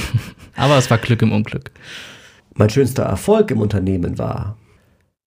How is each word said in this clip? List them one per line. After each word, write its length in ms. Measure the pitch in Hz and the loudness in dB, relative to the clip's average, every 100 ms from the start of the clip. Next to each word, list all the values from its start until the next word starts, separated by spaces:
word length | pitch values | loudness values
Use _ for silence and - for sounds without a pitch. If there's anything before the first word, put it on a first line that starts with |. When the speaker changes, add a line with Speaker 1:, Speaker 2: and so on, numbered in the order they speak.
| - | -4
Speaker 1:
<laughs> 420 | - - - - - | -4 -6 -14 -14 -2
Aber 220 | 135 143 | 2 4
es 120 | 127 | 4
war 80 | 113 | 0
Glück 240 | - 113 | 2 2
im 100 | 110 | 2
Unglück. 400 | 107 107 131 - - - - - - - _ _ - | 0 -2 -6 -10 -18 -20 -18 -18 -20 -20 _ _ 0
Speaker 2:
Mein 140 | 107 | 2
schönster 340 | 135 135 135 | 4 0 0
Erfolg 480 | - 98 - 214 214 | -2 -2 2 2 2
im 100 | 113 | 0
Unternehmen 560 | 104 101 92 95 87 - | 0 0 0 0 -2 -4
war 400 | - - 82 110 _ _ _ _ _ _ | -4 -6 -8 -10 _ _ _ _ _ _